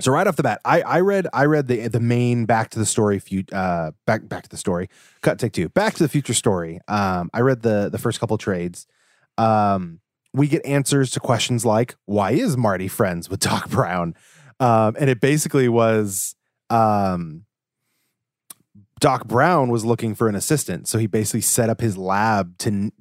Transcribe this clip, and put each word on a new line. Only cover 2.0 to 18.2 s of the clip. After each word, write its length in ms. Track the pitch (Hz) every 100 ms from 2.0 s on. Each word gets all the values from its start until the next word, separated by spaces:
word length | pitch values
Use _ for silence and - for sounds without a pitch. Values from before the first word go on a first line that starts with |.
main 460 | 117 120 120 120 113
Back 240 | 113 110
to 80 | 113
the 40 |
Story, 360 | 104 - 104 98
fu-, 240 | - 95 95
uh, 400 | 98 92 87 78 - -
Back, 220 | 110 -
Back 140 | 95
to 60 | -
the 80 | 85
Story, 340 | - 87 98 _ _ _
cut, 160 | - 101
take 140 | 117
two, 160 | - 82
Back 260 | - 208
to 80 | -
the 60 | 160
Future 260 | 151 135
story. 460 | 113 117 92 82 82 -
Um, 420 | 104 98 92 87
I 80 | 113
read 200 | 131 123
the, 260 | 113 104 98
the 80 | 107
first 200 | 120 -
couple 180 | 113 110
trades. 500 | - 92 87 87 - _ _ _ _ -
Um, 640 | 113 107 101 98 90 82 _ _ _
we 140 | 131 147
get 180 | 151 135
answers 460 | 143 131 143 131
to 80 | -
questions 440 | - 113 - 123
like, 300 | 113 107 120 - -
"Why 260 | 104 98
is 240 | 147 254 131
Marty 320 | 113 92 95
friends 420 | - 101 85 -
with 80 | 98
Doc 320 | - 107 -
Brown?" 460 | 107 95 90 85 - _ _ - -
Um, 380 | 117 113 107 113
and 100 | 139
it 120 | 120
basically 480 | 139 151 - 143 123
was, 640 | 117 113 110 104 92 - - _ _ -
um, 760 | 117 110 104 98 90 82 78 107 _ _ _ _ _ _ _